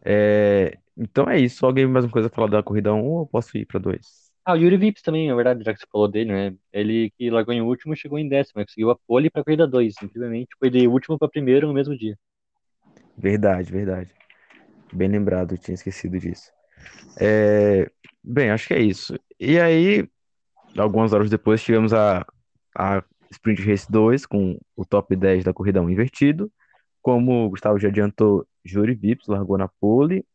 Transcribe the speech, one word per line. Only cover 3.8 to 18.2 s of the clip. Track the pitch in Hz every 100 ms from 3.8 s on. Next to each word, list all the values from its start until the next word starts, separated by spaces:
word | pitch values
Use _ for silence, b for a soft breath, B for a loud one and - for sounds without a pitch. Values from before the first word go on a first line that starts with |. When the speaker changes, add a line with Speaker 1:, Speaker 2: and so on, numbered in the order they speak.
Speaker 1:
dois? | 95 90 _ _ _ _
Speaker 2:
Ah, | -
o | 170
Yuri | 170 190
Vips | 214 208
também, | - 160 160
é |
verdade, | 123 120 123
já | 110
que | 104
você | -
falou | 107 104
dele, | 101 113
né? | 98 98 95 _
Ele | 101 107 113 113 _
que | 120
largou | 117 110
em | 120
último, | 117 127 156 151
chegou | 147 147
em | 151
décimo, | 139 135 107
né? |
Conseguiu | 104 - 110
a | 120 _
pole | 120 156
pra | -
corrida | 147 156 160
dois, | 127 117 104
incrivelmente. | 98 113 120 117 123 -
Foi | 131
de | 123 123
último | 127 - 156
pra | 151
primeiro | - 135 131 151
no |
mesmo | 139 139 139
dia. | 110 107 _ _ _ _ _ _ _ _ _ -
Speaker 1:
Verdade, | 98 104 104 92 87
verdade. | 92 101 92 90 _ _ _ b b b _ _
Bem | 90 95
lembrado, | 104 101 92 87
eu | 90
tinha | -
esquecido | 90 - 92 92 90
disso. | 87 87 - _ _ B B B B -
É... | 107 107 107 104 104 98 90 _ - _